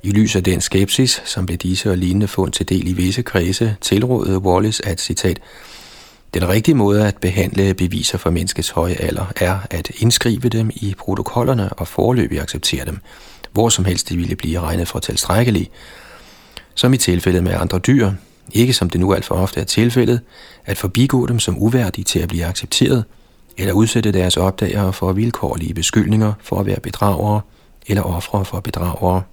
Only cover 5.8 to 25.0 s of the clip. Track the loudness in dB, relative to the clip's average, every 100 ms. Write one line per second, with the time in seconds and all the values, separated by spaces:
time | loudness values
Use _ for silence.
5.8 | -20 -20 -20 -20 -8 -4 0 2 4 4
6.8 | 4 4 2 0 -2 0 0 2 0 2
7.8 | 0 0 -2 -2 -2 -2 -2 -4 -4 -2
8.8 | -2 -2 -4 -4 -6 -2 -2 -2 -4 -8
9.8 | -8 -2 0 2 0 0 0 0 -2 -4
10.8 | -6 -6 -4 -4 -2 0 0 0 -2 -6
11.8 | -8 0 2 2 0 -2 -6 -4 -4 -4
12.8 | -6 -8 -12 -20 -20 -20 -4 0 2 2
13.8 | 0 0 -2 -4 -2 -4 -4 -2 -2 -2
14.8 | -2 -4 -6 -6 0 2 4 2 -2 -10
15.8 | -20 -20 -20 -20 -20 -20 -20 -20 -12 0
16.8 | 2 4 2 2 2 2 2 0 -2 0
17.8 | 2 4 2 -2 -10 _ -6 0 2 2
18.8 | 0 0 2 0 0 -2 0 -2 -2 2
19.8 | 2 2 2 0 -2 -20 -20 -18 -10 -6
20.8 | -2 2 2 4 2 0 0 2 2 2
21.8 | 0 -2 -2 -2 -2 -2 -2 -4 -4 2
22.8 | 4 2 0 -10 _ _ -20 -6 0 2
23.8 | 4 2 2 2 2 2 0 0 -2 0
24.8 | 0 0